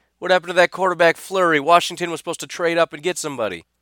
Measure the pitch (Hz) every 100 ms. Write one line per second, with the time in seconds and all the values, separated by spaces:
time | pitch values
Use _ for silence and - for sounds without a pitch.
0 | _ _ 180 180 170 175 175 - 185 170
1 | 170 156 - 190 175 151 143 170 - 170
2 | 175 160 175 160 147 - 170 170 160 151
3 | 165 175 156 131 104 87 - _